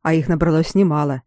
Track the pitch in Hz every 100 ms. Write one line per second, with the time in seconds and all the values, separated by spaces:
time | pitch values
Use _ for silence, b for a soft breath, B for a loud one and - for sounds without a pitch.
0 | - 160 156 160 165 160 165 196 190 151
1 | 147 131